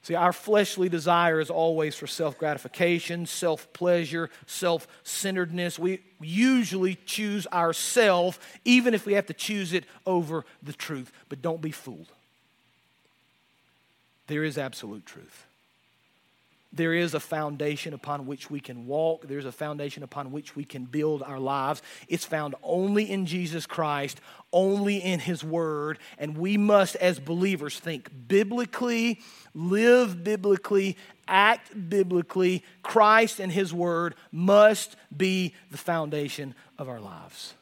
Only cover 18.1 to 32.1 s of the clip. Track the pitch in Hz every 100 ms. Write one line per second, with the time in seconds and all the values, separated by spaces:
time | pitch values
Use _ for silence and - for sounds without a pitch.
18.1 | 143 135 139 - 147 - 120 120 143 160
19.1 | 160 143 139 135 113 151 147 143 143 135
20.1 | 143 139 143 143 143 143 139 127 147 151
21.1 | 147 135 135 135 139 135 151 - - -
22.1 | 165 - 156 151 135 - 175 190 208 214
23.1 | 196 180 180 175 165 - - 156 143 139
24.1 | - - - - 175 190 202 202 202 180
25.1 | 180 147 165 156 165 160 151 151 156 -
26.1 | - 151 156 180 208 208 208 185 - 180
27.1 | 165 143 170 190 180 147 - 165 147 -
28.1 | 135 120 196 208 240 240 - 247 233 233
29.1 | 220 - - - 156 170 202 233 247 240
30.1 | 175 175 214 202 190 - 202 196 180 -
31.1 | - - 190 208 233 - 214 170 196 185